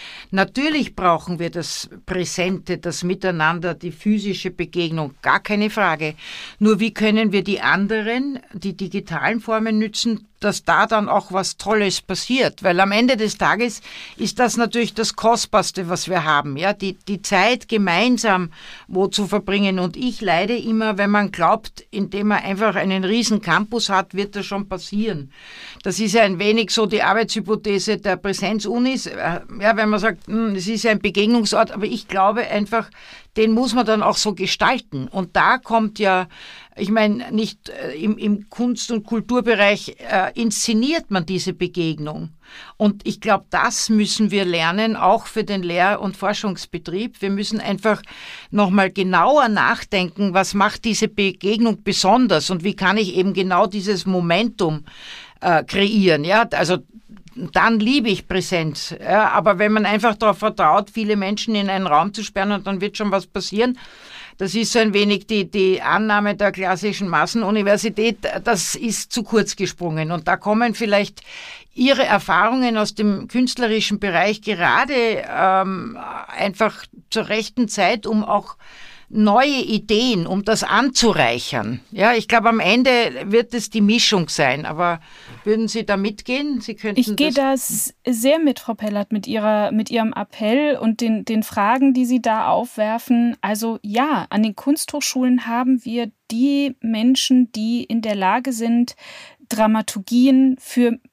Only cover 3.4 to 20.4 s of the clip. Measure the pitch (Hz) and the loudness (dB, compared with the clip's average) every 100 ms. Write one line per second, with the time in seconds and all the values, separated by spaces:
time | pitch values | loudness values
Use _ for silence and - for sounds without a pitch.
3.4 | 156 170 175 165 175 165 208 214 202 180 | 0 0 -4 -6 -10 -6 -2 0 -2 -6
4.4 | 190 - 165 175 165 160 147 - 131 165 | -6 -8 -6 -4 -2 -2 -6 -4 0 0
5.4 | - 208 214 214 190 156 156 156 - - | 0 -2 0 0 0 0 -4 -8 -16 -16
6.4 | - - 208 208 226 - 214 214 220 196 | -14 0 2 4 0 0 0 2 2 0
7.4 | 185 196 123 170 196 220 214 247 285 269 | -2 -2 0 0 0 -2 -2 -4 -4 -8
8.4 | - 190 196 - 190 202 - 160 139 233 | -12 -10 -8 -6 -6 -6 -6 -4 -2 -2
9.4 | 220 220 220 214 214 214 240 214 - - | -2 -2 0 -2 -2 -4 -4 -4 -8 -6
10.4 | 208 190 - 165 220 220 208 196 - 185 | -4 -2 0 2 2 2 2 0 0 -4
11.4 | 185 - 196 220 202 - - 190 - 262 | -4 -4 0 2 2 -2 -6 -8 -2 0
12.4 | 185 - 190 175 196 208 247 247 214 - | 0 0 0 2 4 4 2 2 0 0
13.4 | 160 180 240 214 - - - - 202 - | 0 2 -2 -6 -16 -18 -16 -8 -6 0
14.4 | 247 226 226 233 233 - 214 - 226 233 | 0 2 0 0 -2 -2 -4 0 2 2
15.4 | - 214 - - 170 175 - 180 156 143 | 2 0 0 -4 -4 -4 -2 -2 2 0
16.4 | 147 139 185 208 196 185 - 202 - 196 | 0 -2 -2 -2 -4 -6 -8 -8 0 2
17.4 | 208 247 - 220 190 170 240 240 233 185 | 4 2 -2 0 2 2 2 2 2 0
18.4 | 170 - - - - 180 196 196 196 208 | 0 -10 -20 -20 -6 -2 0 0 -2 -2
19.4 | 202 202 202 185 180 - 247 220 214 165 | 0 0 0 0 -2 -4 -6 -4 0 0